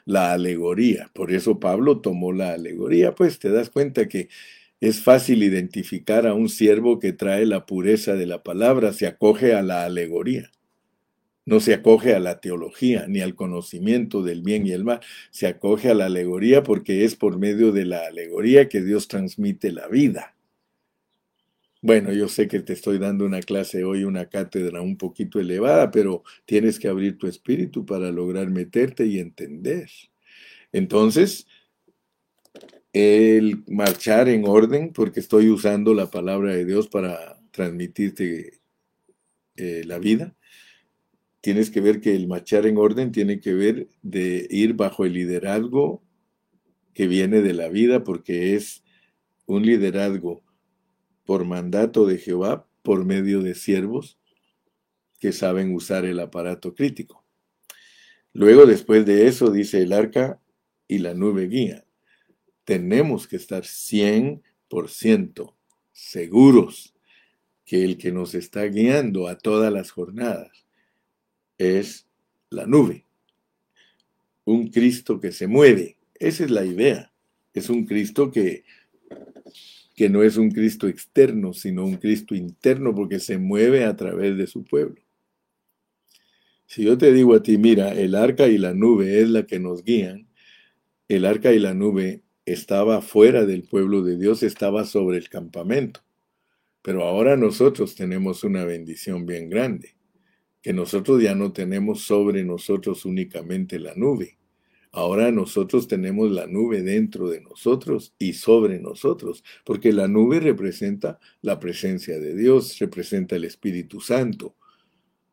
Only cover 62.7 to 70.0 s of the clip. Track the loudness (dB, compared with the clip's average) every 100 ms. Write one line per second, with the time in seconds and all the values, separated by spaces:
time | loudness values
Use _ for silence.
62.7 | -4 0 0 2 -2 -8 -14 -10 -10 -10
63.7 | -14 -4 0 2 2 -2 -6 _ _ _
64.7 | -10 -10 -6 0 0 0 -10 -18 _ _
65.7 | _ _ -20 -16 -12 0 6 8 8 6
66.7 | -4 -20 _ _ _ _ _ _ _ _
67.7 | -2 -2 -4 -8 -8 -8 -10 -10 -8 -6
68.7 | 0 0 0 -2 -6 -8 -8 -2 0 0
69.7 | -2 -8 -12